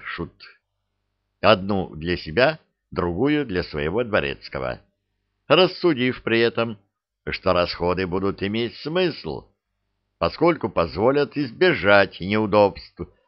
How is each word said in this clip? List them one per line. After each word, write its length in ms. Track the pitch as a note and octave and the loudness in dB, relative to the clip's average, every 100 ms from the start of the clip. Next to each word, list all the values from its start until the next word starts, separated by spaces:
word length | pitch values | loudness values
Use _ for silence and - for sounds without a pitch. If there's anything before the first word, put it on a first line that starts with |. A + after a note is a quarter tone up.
| - | -12
Шут. 540 | - E2 - - _ _ _ _ _ _ _ _ _ | -10 -12 -14 -20 _ _ _ _ _ _ _ _ _
Одну 540 | F#2+ G#2+ F#2+ G2 E2 D#2 | 2 2 2 -2 -4 -6
для 220 | E2 E2+ | -4 -4
себя, 420 | D#2+ D#2 C#3 D#3+ _ _ _ | -4 0 2 0 _ _ _
другую 540 | D#2+ F2 F2 C#3 D3+ B2+ | -4 -4 -2 0 0 -2
для 180 | F2+ | -4
своего 400 | E2 D2+ D2+ G2+ | -4 -4 -4 -4
дворецкого. 760 | A#2+ G2+ C#2+ C2+ - C2+ B1+ A#1 _ _ _ _ _ _ - | -2 -2 -2 -6 -10 -8 -8 -8 _ _ _ _ _ _ 0
Рассудив 720 | D3+ F3+ - F3 C3 B2+ A#2+ | 2 2 2 0 0 -2 -2
при 160 | - A2+ | 0 2
этом, 380 | A#2 A#2 A#2 A2 _ _ _ _ - | 2 0 -6 -8 _ _ _ _ -10
что 240 | - F#2+ | -4 0
расходы 540 | F2 F2 - F2 F2 F#2 | 2 0 0 -2 0 -2
будут 360 | F#2 G2 F2 | -2 -2 -4
иметь 320 | G2 A2 A#2 - | -4 -4 -6 -8
смысл, 720 | D3 F3 F3+ - D#2+ C2 - _ _ _ _ _ _ - | -6 -2 -2 -4 -8 -10 -12 _ _ _ _ _ _ -4
поскольку 520 | E2+ - E3 D3+ A2 | -4 2 2 2 -2
позволят 640 | - E2 D#2+ A#2 C#3+ C#3+ C#3+ | -2 -2 0 2 2 0 -4
избежать 840 | C3+ A2 F#3 A#2+ - G2+ G2 - | -6 0 2 2 6 6 6 0
неудобств, 800 | F2+ G#2+ G#2+ G#2 G2+ E2+ - - E2+ _ | -2 0 4 6 4 2 -14 -14 -14 _